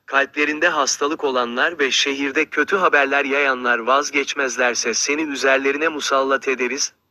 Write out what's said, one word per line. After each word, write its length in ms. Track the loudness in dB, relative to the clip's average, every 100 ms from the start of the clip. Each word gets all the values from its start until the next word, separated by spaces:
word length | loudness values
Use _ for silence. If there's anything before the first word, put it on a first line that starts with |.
| -4
kalplerinde 640 | -2 0 0 -2 0 0
hastalık 560 | 2 -2 0 -2 -2
olanlar 560 | -2 0 -2 0 -2 0
ve 120 | 0
şehirde 540 | 0 0 -2 -2 0 0
kötü 300 | 0 0 2
haberler 500 | 4 4 2 2 0
yayanlar 540 | 0 0 0 0 0
vazgeçmezlerse 1120 | 2 2 2 -2 -2 -2 -2 0 0 0 -2
seni 280 | -2 -2 -2
üzerlerine 640 | -2 0 2 2 2 0 -2
musallat 600 | -2 0 0 2 0 0
ederiz, 460 | -2 -2 -2 -6 _ _